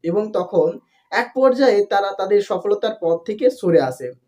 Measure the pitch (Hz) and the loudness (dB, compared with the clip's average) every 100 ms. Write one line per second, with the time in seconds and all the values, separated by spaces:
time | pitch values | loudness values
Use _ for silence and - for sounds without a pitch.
0 | 165 196 214 208 - 185 156 - _ _ | -2 -2 -2 -4 -2 0 0 -4 _ _
1 | _ 208 240 262 262 254 269 202 202 196 | _ -4 -4 2 2 4 4 4 2 0
2 | 196 196 190 208 202 185 202 202 165 - | -2 -4 0 0 0 -4 -2 -2 -2 -4
3 | 170 165 - 214 254 247 180 160 131 135 | -2 -2 -4 0 0 0 2 2 2 -6
4 | 123 127 | -14 -14